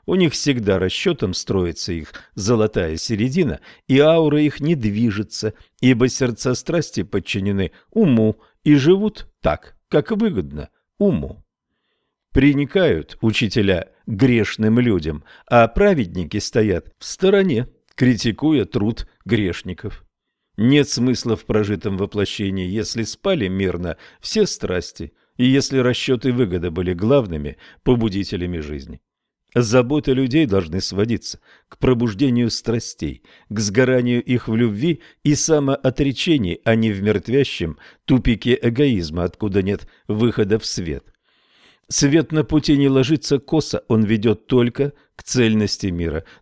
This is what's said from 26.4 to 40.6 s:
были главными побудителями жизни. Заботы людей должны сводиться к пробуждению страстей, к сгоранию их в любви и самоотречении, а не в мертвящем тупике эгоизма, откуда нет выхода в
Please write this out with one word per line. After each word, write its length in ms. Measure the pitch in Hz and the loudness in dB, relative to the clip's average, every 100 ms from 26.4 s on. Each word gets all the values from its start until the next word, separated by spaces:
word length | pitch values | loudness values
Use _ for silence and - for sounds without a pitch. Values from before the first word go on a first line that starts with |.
| 107 87 87 | 0 -2 -4
были 220 | 85 90 | -4 -4
главными 640 | 87 110 120 104 78 71 - - _ | -2 2 2 0 -6 -8 -12 -20 _
побудителями 720 | - 123 113 95 92 92 87 85 | 0 2 0 -4 -6 -6 -6 -6
жизни. 420 | 73 73 69 65 _ _ _ _ _ | -8 -12 -12 -20 _ _ _ _ _
Заботы 580 | 123 110 127 120 151 139 | -2 2 2 2 0 0
людей 320 | 131 131 147 | 0 0 0
должны 380 | 139 95 80 90 | 2 0 -2 -6
сводиться 580 | - 92 113 110 - - _ _ _ | -4 -2 -2 -2 -6 -18 _ _ _
к 100 | - | -2
пробуждению 720 | 127 120 120 98 139 120 120 | 0 2 0 0 0 2 0
страстей, 720 | - - 113 - - 76 60 _ _ - | -2 -4 -4 -6 -8 -8 -10 _ _ -10
к 100 | 107 | -4
сгоранию 640 | 104 104 127 127 120 120 | 0 2 4 4 2 0
их 240 | - 123 - | 0 -2 0
в 80 | |
любви 460 | 113 120 101 165 - - _ | 0 0 0 -2 -4 -8 _
и 100 | 147 | 0
самоотречении, 1300 | 143 - 151 139 139 131 139 139 120 185 151 90 82 | 0 2 2 2 0 -2 0 -2 -2 0 0 0 -2
а 100 | 113 | 0
не 180 | 113 113 | 2 0
в 100 | 98 | 0
мертвящем 760 | 104 101 113 135 - - 85 76 - _ | 0 -2 0 0 0 -2 -6 -8 -18 _
тупике 540 | - 127 120 107 117 127 | 0 2 2 0 0 0
эгоизма, 640 | 120 117 143 104 80 82 | 0 2 2 2 -2 -4
откуда 380 | 90 - 104 98 | -4 -4 -2 0
нет 260 | 95 98 - _ - | 0 -4 -8 _ -6
выхода 520 | 107 117 113 101 | 0 0 0 0
в 80 | 110 | 0